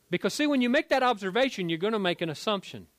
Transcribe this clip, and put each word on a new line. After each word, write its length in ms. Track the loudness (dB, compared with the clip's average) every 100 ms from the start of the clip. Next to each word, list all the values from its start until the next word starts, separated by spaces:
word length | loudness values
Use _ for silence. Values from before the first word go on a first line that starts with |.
| -6
Because, 240 | -2 -2
see, 140 | 0 2
when 140 | 2
you 80 | 2
make 200 | 2 2
that 140 | 2
observation, 680 | 2 0 0 0 0 0 -4
you're 100 | -2
gonna 200 | 0 0
make 220 | 0 0
an 80 | -4
assumption. 580 | -4 -4 -4 -4 -16 -18